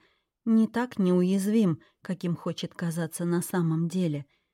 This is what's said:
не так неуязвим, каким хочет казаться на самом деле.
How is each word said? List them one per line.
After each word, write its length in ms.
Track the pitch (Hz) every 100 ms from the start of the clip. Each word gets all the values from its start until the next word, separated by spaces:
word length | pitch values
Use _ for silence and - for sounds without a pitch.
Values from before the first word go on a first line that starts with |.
| _ _ _ _ 233
не 220 | 220 220
так 320 | 233 247 -
неуязвим, 800 | 185 180 180 196 196 220 196 151 _ _
каким 320 | - 175 180 165
хочет 400 | - 165 165 -
казаться 500 | 170 165 160 - 175
на 160 | 175
самом 460 | 170 185 165 160 170
деле. 400 | 180 175 143 143 _ _